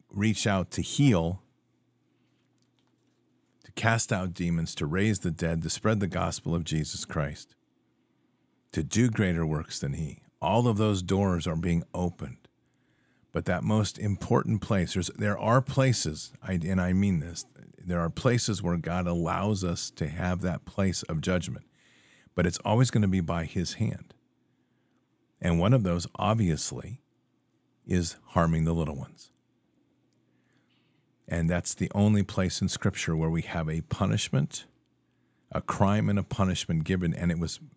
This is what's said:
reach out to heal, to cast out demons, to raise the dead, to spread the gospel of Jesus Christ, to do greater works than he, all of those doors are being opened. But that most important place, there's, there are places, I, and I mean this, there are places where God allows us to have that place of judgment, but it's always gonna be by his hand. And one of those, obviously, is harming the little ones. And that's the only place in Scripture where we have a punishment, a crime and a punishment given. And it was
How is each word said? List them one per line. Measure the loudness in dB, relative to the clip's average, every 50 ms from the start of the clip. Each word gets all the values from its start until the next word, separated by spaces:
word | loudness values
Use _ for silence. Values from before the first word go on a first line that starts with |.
| _ _
reach | -4 0 2 2 2 2 2 2
out | 2 2 0 -2
to | -4 -6
heal, | -6 -2 0 4 6 6 6 4 2 0 -2 -6 -8 _ _ _ _ _ _ _ _ _ _ _ _ _ _ _ _ _ _ _ _ _ _ _ _ _ _ _ _ _ _ _ _ _ _ _ _ _ _ _ _ _ _ _ -20
to | -18 -8
cast | -2 2 2 2 2 2 0 0
out | 0 -2 -2 -2
demons, | -2 0 0 0 0 0 -2 -4
to | -4 -4
raise | -2 0 2 2 2 2 0
the | 0 -2
dead, | -2 -2 0 0 0 0
to | -2 -2
spread | -2 0 0 0 2 2
the | 0 -2
gospel | -2 -2 -2 -2 -4 -4 -4 -2 -2
of | -2 -2
Jesus | -2 -2 -2 -2 -4 -6 -10 -10
Christ, | -6 -4 -4 -4 -4 -6 -10 -14 -20 _ _ _ _ _ _ _ _ _ _ _ _ _ _ _ _ _ _ _ _ _ _ _ _
to | -4 -4
do | -4 0 2 2 2 2
greater | 2 2 2 2 2 2 0
works | 0 -2 -2 -4 -6 -8 -6
than | -4 -4 -4
he, | -4 -6 -8 -8 -12 _ _ _ -4
all | -2 0 2 2 4 2
of | 2 2
those | 2 2 2 0
doors | 0 0 2 2 2 2 2 0 0 -2
are | -2
being | -2 0 0 0 0 0 -2 -4
opened. | -4 -4 -4 -4 -6 -10 -12 -12 -14 _ _ _ _ _ _ _ _ _ _ _ _ _ _ _ _ _ _
But | -6 -4 -2
that | -2 -2 0 0
most | 2 2 2 2 2 -2 -2
important | -2 -2 -2 -2 0 0 2 2 2 2 -2 -2
place, | 0 0 0 0 0 0 0
there's, | -2 -2 -2 -2 -2
there | -2 -2 -2 0
are | 2 4 4 4
places, | 4 2 2 2 2 4 2 2 0 -2 -4 -6 -10 -14 -16 -12 -6
I, | -4 -2
and | -2 0 0 0 0
I | 2 2 2
mean | 2 2 2 2 0
this, | -2 -4 -8 -10 -10 -12 -14 -20 -20 -20 -20 -14 -8
there | -4 -2 -2
are | -2 -2
places | -2 0 2 2 2 2 2 0 -2 -2
where | -2 -2 -2 -2
God | -2 -2 -2 -2 0 0
allows | 0 0 0 0 0 0 0 0 0 0 0
us | -2 -2 -4 -6 -8
to | -6 -6 -6 -6
have | -4 -4 -2 -2 -2 -2
that | -2 -2 -4 -4 -8
place | -8 -4 -2 0 0 0 -2 -4
of | -6 -4 -4
judgment, | -2 0 0 0 -2 -4 -8 -10 -12 _ _ _ _ _ _ _ _ _ _ _ _ _ -2
but | 0 0
it's | 0 0 -2 0
always | 2 4 4 4 4
gonna | 4 2 2 2
be | 2 2
by | 0 0 -2 -4 -4
his | -4 -4 -4 -4 -4 -4
hand. | -4 -2 -4 -4 -6 -10 -16 -20 _ _ _ _ _ _ _ _ _ _ _ _ _ _ _ _ _ _ _ _ _ _ _ _ -4
And | 0 0 2 4
one | 4 4 4
of | 4 4
those, | 2 0 -2 -2 -6 -6
obviously, | -2 0 0 2 2 2 2 2 0 -2 -4 -6 -8 -10 -12 -14 -16 _ _ _ _ _ _ _ _ _ _ _ _ _ _ _ _ _
is | -2 0 0 0 -2 -4 -10 -12 -2
harming | 2 4 4 4 4 2 2
the | 2 2
little | 0 -2 -2 -4
ones. | -8 -10 -12 -14 -20 -20 -20 _ _ _ _ _ _ _ _ _ _ _ _ _ _ _ _ _ _ _ _ _ _ _ _ _ _ _ _ _ _ _ _ _ _ _ _ _ _ _ -6
And | -2 0 2 2
that's | 2 0 0 -2 -2
the | -2 -2 -2 2
only | 2 4 4 4 4
place | 2 0 0 -2 0 0 0 0
in | -2 -2
Scripture | -2 0 -2 -2 -2 -2 -2 -2 0
where | 0 2 2
we | 0 0
have | -2 -4 -4 -4 -2 -2
a | -2 -4
punishment, | -4 -4 -4 -2 0 0 0 0 0 0 0 0 0 -2 -4 -8 -12 -14 _ _ _ _ _ _ _ _ _ _ _ _ _ _ _ -8
a | -8 -6
crime | -6 -4 0 2 4 4 4 4 2 2
and | 2 0
a | -2
punishment | -2 -2 0 0 2 2 0 -2 -2 -2 0 0
given. | 0 0 0 0 0 -2
And | 0 0 0
it | 0 0
was | -2 -4 -6 -8 -14 -18 -14